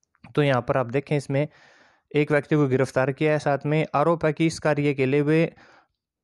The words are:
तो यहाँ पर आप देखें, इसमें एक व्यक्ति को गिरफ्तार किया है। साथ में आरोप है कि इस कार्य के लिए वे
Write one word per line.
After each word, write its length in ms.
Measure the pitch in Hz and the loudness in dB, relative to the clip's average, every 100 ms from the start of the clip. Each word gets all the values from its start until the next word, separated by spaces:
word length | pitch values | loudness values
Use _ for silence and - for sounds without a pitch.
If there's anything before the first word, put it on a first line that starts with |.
| _ _ - 151 | _ _ -6 -2
तो 80 | |
यहाँ 180 | 143 123 | 0 0
पर 160 | 120 131 | 0 -2
आप 80 | 117 | -2
देखें, 320 | 135 - 147 | -4 -2 -4
इसमें 300 | - 139 151 - - _ _ _ _ 147 | -2 -2 -4 -8 -20 _ _ _ _ -2
एक 160 | 147 | 0
व्यक्ति 240 | 147 - 156 | 0 0 0
को 120 | 139 | 2
गिरफ्तार 440 | 127 131 131 131 | 0 0 0 -2
किया 200 | 135 156 | 0 0
है। 80 | 151 | 0
साथ 180 | 147 139 147 | 0 -2 -2
में 200 | 156 151 139 | -2 0 0
आरोप 300 | 151 165 156 | 0 0 -2
है 80 | |
कि 120 | 147 165 | 0 -2
इस 140 | - | -2
कार्य 340 | 156 147 147 | -2 0 0
के 120 | 135 131 | 0 0
लिए 160 | 147 | 0
वे 320 | 147 160 165 - - - _ _ _ _ | 2 0 0 -6 -20 -20 _ _ _ _